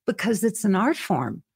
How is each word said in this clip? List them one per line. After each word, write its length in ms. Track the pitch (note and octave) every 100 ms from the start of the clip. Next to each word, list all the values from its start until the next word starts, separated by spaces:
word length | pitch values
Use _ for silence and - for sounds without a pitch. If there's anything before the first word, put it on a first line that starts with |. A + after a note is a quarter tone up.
| -
because 360 | - G#3+ G#3
it's 220 | A3 -
an 100 | G#3
art 220 | F#3 B3 E4
form. 460 | - D3 A#2+ - -